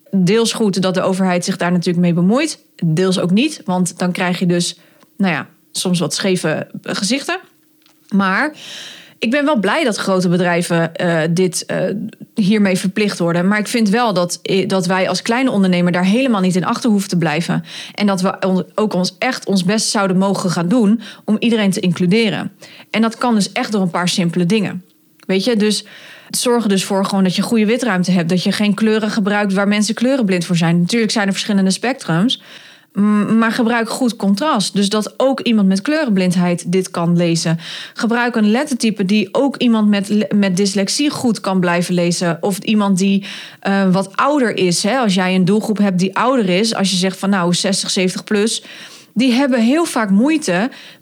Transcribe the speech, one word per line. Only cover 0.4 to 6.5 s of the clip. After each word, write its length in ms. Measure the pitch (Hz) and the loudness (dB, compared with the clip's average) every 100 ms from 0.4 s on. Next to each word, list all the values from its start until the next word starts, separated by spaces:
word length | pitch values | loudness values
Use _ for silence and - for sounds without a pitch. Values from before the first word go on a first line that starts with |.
| 226 | 2
goed 300 | - 214 190 | 0 0 0
dat 120 | 185 | 0
de 80 | 180 | 0
overheid 420 | 180 185 190 180 | 0 0 0 0
zich 120 | 175 180 | -2 -2
daar 160 | 180 | 0
natuurlijk 320 | 180 175 170 | 0 0 2
mee 100 | 175 | 2
bemoeit. 440 | 170 180 247 311 - _ - | 2 2 2 0 -6 _ -4
Deels 340 | 170 156 190 185 | 0 2 2 0
ook 120 | 175 | 2
niet, 300 | 196 302 - | 2 2 -2
want 340 | - 180 180 - | -4 -2 -2 -2
dan 140 | 180 | -4
krijg 260 | 175 190 180 | -2 -2 0
je 80 | 180 | 0
dus, 320 | 175 175 - _ _ _ - | 0 -2 -8 _ _ _ -4
nou 160 | 190 | -2
ja, 140 | 147 110 _ _ | -2 -6 _ _
soms 260 | - 190 175 | -6 -2 -2
wat 160 | 160 | -2
scheve 520 | - 196 185 160 | -2 -2 0 -2